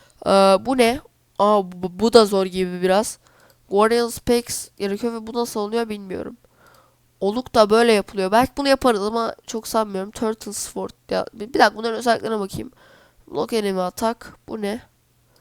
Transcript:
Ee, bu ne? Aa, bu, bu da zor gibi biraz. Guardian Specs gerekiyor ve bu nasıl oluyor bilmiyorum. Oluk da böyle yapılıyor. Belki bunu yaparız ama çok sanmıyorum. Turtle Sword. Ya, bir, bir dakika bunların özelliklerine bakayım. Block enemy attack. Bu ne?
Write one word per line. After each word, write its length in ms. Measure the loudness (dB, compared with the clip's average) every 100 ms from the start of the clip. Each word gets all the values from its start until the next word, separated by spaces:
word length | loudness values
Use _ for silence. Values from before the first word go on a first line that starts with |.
| _ -8 2
Ee, 40 | 4 6 4
bu 180 | 2 2
ne? 240 | 2 2 -6 _ _ 0
Aa, 320 | 2 2 0
bu, 280 | -6 -10 -2
bu 140 | 6
da 120 | 8 8
zor 200 | 4 0
gibi 360 | -2 -2 0
biraz. 360 | 2 2 0 -6 _ _ _ _ -2
Guardian 400 | 2 4 4 0
Specs 600 | -4 0 0 -2 -8 -10 -8
gerekiyor 360 | -6 -4 -6
ve 140 | -6 -8
bu 60 |
nasıl 260 | -6 -4 -4
oluyor 300 | -4 -2 -4
bilmiyorum. 480 | -8 -10 -10 -10 -14 _ _ _ _ _ _ _ -6
Oluk 320 | -4 -4 0 4
da 140 | 4
böyle 240 | 6 4
yapılıyor. 380 | 2 0 -4 0
Belki 200 | 2 2 0
bunu 100 | 0
yaparız 340 | 2 2 0
ama 340 | -2 -4 -4 -6 -10
çok 200 | -10 -4
sanmıyorum. 440 | -4 -2 -6 -8
Turtle 420 | -6 -6 -6 -8
Sword. 380 | -10 -10 -10 -10 -12 -6
Ya, 160 | -4 -6
bir, 200 | -10 -4
bir 60 | 2
dakika 160 | 2 0
bunların 240 | -6 -4
özelliklerine 400 | 0 0 -2 -6
bakayım. 320 | -6 -8 -12 _ _ _ _ _ -12
Block 260 | -6 -4
enemy 280 | -2 -2 -2
attack. 520 | -4 -2 -4 -4 -10 -20 -14
Bu 140 | -8
ne? 200 | -6 -6 -12 _ _ _ _ _